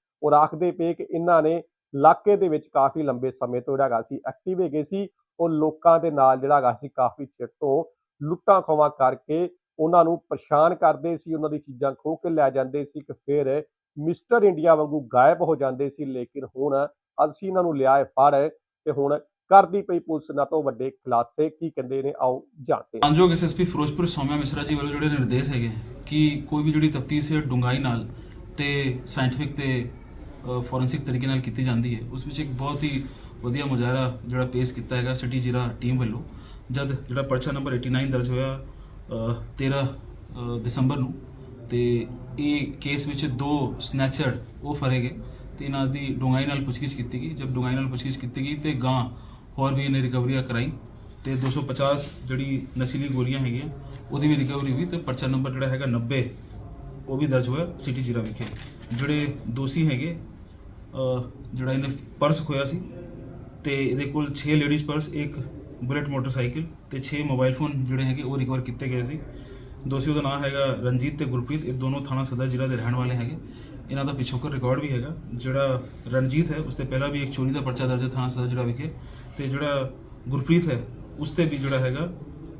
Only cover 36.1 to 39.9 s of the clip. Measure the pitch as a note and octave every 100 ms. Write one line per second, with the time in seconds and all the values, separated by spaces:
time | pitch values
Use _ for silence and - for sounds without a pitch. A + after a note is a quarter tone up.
36.1 | A#2 - - - - - C3 C3+ C3 -
37.1 | B2+ - B2+ D3 C3+ C3+ B2 B2 C3 C3+
38.1 | B2+ B2 B2+ C3 C3+ - - - - -
39.1 | A#2 A2+ A2+ - - C3+ C#3 C3